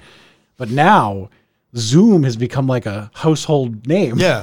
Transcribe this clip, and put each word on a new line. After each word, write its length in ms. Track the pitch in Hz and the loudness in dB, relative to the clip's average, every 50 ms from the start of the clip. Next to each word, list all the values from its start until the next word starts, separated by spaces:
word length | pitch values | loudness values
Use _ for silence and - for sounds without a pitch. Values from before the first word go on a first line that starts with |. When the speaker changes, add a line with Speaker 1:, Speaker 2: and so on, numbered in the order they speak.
| _ - - _ _ _ _ _ _ _ _ | _ -20 -20 _ _ _ _ _ _ _ _
Speaker 1:
But 140 | - 127 107 | -12 -10 -6
now 580 | 117 139 147 185 214 185 123 107 98 98 95 - _ _ _ _ _ _ _ _ - | -2 0 2 4 4 4 2 0 -4 -8 -10 -14 _ _ _ _ _ _ _ _ -10
Zoom 480 | 117 113 110 127 165 208 233 208 175 139 | -8 -4 2 4 4 6 6 4 4 2
has 100 | 131 117 | 0 -2
become, 300 | 110 123 120 - 135 131 | -4 -6 -6 -4 -4 -2
like, 180 | 131 127 123 - | -2 -2 -4 -4
a 280 | - 98 104 107 110 - | -6 -8 -10 -12 -14 -14
household 720 | - - 160 160 147 - - 156 143 131 120 113 107 113 | -4 -2 0 0 0 0 -2 -2 0 -2 -4 -6 -8 -6
name. 320 | 123 160 180 170 131 110 - | -2 -2 0 0 0 0 0
Speaker 2:
Yeah. 240 | 180 180 139 110 | 2 2 0 -2